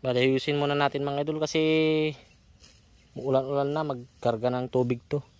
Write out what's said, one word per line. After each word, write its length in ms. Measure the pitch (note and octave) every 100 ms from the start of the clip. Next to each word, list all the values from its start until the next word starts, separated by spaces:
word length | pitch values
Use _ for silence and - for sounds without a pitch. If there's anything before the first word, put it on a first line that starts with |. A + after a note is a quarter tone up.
Bali, 240 | C3 B2 C3
ayusin 320 | C3+ - C#3+
muna 160 | C#3+ C#3+
natin, 320 | C#3+ C#3+ C#3+
mga 160 | C#3 D3
idol, 140 | D#3
kasi 200 | D#3 D#3+ D#3 D#3 D#3+ D#3 D#3 D3 - _ _ - - - _ _ _ -
uulan-ulan 560 | B2+ C3 C3 C#3 C#3
na, 100 | D3
magkarga 720 | D#3 B2+ B2 - B2 A2+ B2
ng 140 | B2 B2+
tubig 340 | B2+ B2 A#2+ -
to. 140 | D3 -